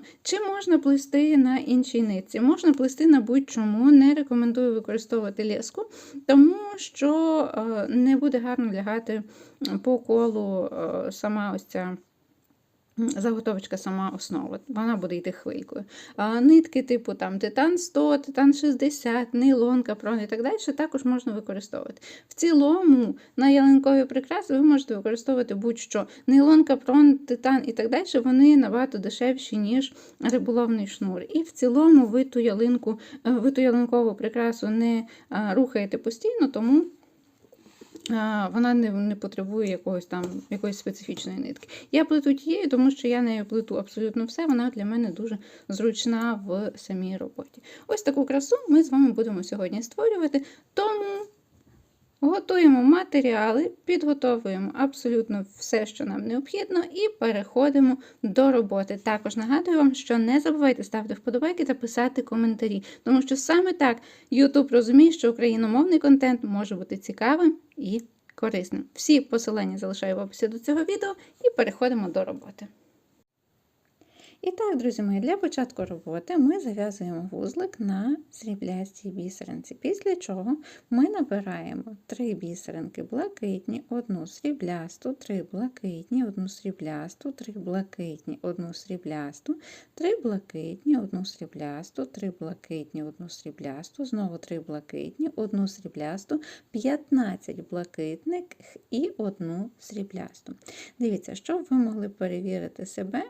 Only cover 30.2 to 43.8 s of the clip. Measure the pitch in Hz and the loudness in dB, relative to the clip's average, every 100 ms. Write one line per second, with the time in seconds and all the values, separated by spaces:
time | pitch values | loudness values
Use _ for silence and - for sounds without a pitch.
30.2 | - 247 - 233 233 220 202 - 196 180 | -2 0 0 0 0 -2 -4 -6 -6 -6
31.2 | - 320 320 - 247 254 330 294 233 240 | -6 -4 -6 -2 2 6 8 8 8 2
32.2 | 262 247 226 202 233 247 220 220 - - | 0 0 0 2 2 0 -2 -8 -10 -6
33.2 | 226 247 247 269 254 240 233 240 233 208 | -2 0 2 2 2 2 2 2 2 0
34.2 | 220 240 233 226 208 220 233 226 226 - | -4 -2 -2 -2 -2 0 2 0 -4 -14
35.2 | _ 202 214 196 254 220 202 - 226 226 | _ -4 -2 0 0 -2 -4 -6 -6 -6
36.2 | 440 480 294 214 233 294 339 - _ _ | -4 0 -2 0 2 4 2 -4 _ _
37.2 | _ _ _ _ _ _ - - - 226 | _ _ _ _ _ _ -20 -14 -6 -4
38.2 | 220 214 190 214 240 240 220 202 208 202 | -2 -2 -2 0 2 2 0 -2 -4 -6
39.2 | 196 - 190 214 208 180 - 180 175 185 | -8 -8 -6 -4 -4 -4 -6 -6 -6 -8
40.2 | 180 185 - 196 208 196 - 190 - 180 | -8 -10 -10 -8 -6 -8 -10 -10 -12 -12
41.2 | 190 190 - - - - - 294 311 302 | -10 -10 -10 -12 -18 -20 -2 0 2 2
42.2 | 277 277 311 359 330 254 262 269 240 240 | 2 0 -2 -4 0 2 2 2 -2 0
43.2 | 240 220 208 220 220 196 | 0 -4 -4 -6 -4 -6